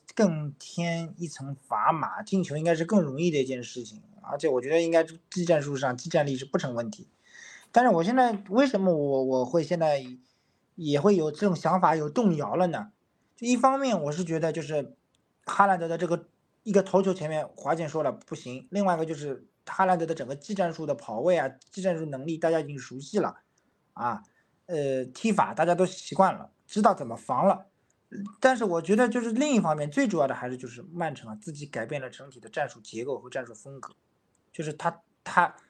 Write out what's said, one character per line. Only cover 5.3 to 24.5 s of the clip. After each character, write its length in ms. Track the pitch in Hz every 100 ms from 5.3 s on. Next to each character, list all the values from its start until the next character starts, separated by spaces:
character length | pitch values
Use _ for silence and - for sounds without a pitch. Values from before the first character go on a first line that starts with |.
技 160 | 185 170
战 160 | 156
术 120 | 143 139
上， 200 | 147 127
技 140 | 165
战 160 | 165 143
力 100 | 131
是 80 |
不 140 | 135 185
成 160 | 139
问 160 | 117 117
题。 180 | - - _ _ - - - _
但 100 | 233
是 80 | 247
我 140 | 170
现 100 | 175
在， 300 | 262 247 208 -
为 160 | 214 277
什 120 | 208
么 140 | 190
我， 320 | 160 143 135
我 200 | 131 131 127
会 160 | 170
现 180 | 147 170
在 240 | 156 143 127 127 _ _ _ _ _
也 260 | - 156 143
会 160 | 190 190
有 140 | 151
这 160 | 151 202
种 100 | 156
想 240 | 160 185
法 160 | 170 160
有 140 | 151
动 260 | 247 208 151
摇 180 | 107
了 120 | 143 180
呢？ 260 | 131 104 _ _ _ _
就 120 | - 233
一 100 | 247
方 240 | 262 269
面 180 | 269 190
我 100 | 147
是 120 | 156
觉 140 | 170 160
得 140 | 160
就 80 | 160
是 340 | 143 151 127 - _ _ _ _ -
哈 200 | - 202
兰 140 | 180
德 80 | 165
的 80 | 165
这 100 | 175
个 220 | 170 - _ _ _
一 80 | 226
个 100 | 196
头 180 | 190 185
球 140 | 190
前 160 | 180 156
面 180 | 156 139 -
华 180 | 139
健 140 | 165 156
说 140 | 156
了 100 | 139
不 220 | 113 -
行， 340 | 156 127 127 -
另 140 | 196
外 100 | 190
一 40 | 165
个 80 | 160
就 80 |
是 320 | 147 147 127 _ _ -
哈 200 | - 190
兰 100 | 180
德 60 |
的 100 | 160
整 120 | 156 123
个 80 |
技 180 | 139 -
战 220 | 196 175
术 100 | 165
的 100 | 151
跑 260 | 139 - 110
位 180 | 165 170
啊， 100 | 135 - _
技 100 | -
战 160 | 185 165
术 80 | 160
能 200 | 131 151
力 100 | 160
大 140 | 165
家 80 | 160
已 60 | 143
经 100 | 139
熟 220 | - 131
悉 220 | 143 208
了， 200 | 143 - _ _ _ _ _
啊， 320 | - 120 202 - _ _